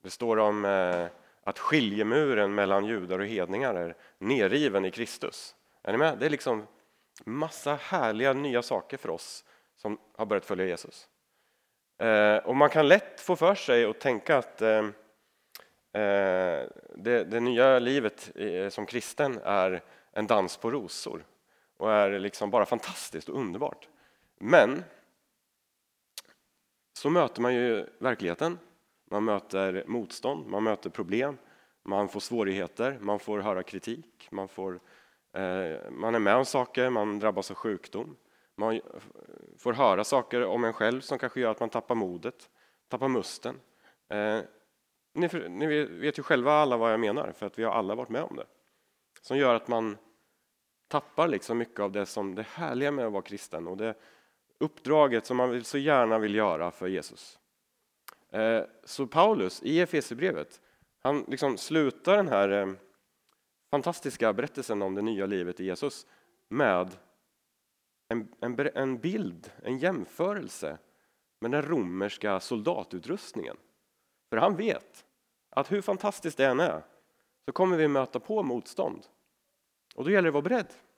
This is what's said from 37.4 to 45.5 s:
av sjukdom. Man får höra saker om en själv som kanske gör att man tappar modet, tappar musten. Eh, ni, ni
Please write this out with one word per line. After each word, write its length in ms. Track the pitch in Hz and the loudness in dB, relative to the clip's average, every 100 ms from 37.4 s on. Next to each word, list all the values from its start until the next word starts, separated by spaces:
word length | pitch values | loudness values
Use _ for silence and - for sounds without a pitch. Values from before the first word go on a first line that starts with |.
| 95 | -6
av 60 | 95 | -6
sjukdom. 580 | 117 95 - 101 120 73 _ _ _ - | -6 -6 -8 -10 -10 -14 _ _ _ -4
Man 260 | 110 113 - - - - - 50 50 50 | -2 -2 -6 -18 -20 -20 -20 -20 -20 -8
får 160 | 123 | -4
höra 300 | 120 127 95 | 4 4 4
saker 420 | 107 139 117 123 110 | 2 0 2 0 0
om 180 | 113 | 2
en 100 | 117 | 0
själv 280 | 110 110 123 | 2 2 2
som 180 | 131 131 | -4 -4
kanske 200 | 127 - | -4 -2
gör 120 | 120 | -2
att 80 | 110 | 0
man 100 | 113 | -2
tappar 260 | 117 - 117 | -4 -2 -2
modet, 540 | 95 87 101 - - _ _ _ _ | -2 -4 -8 -10 -20 _ _ _ _
tappar 200 | 123 135 | -4 -2
musten. 520 | 127 - - - - _ _ _ _ _ | -2 -4 -10 -10 -12 _ _ _ _ _
Eh, 300 | 107 104 107 - _ _ _ _ _ _ | -4 -2 -2 -4 _ _ _ _ _ _
ni, 160 | - 175 170 | -2 -2 -2
ni 340 | 87 | -8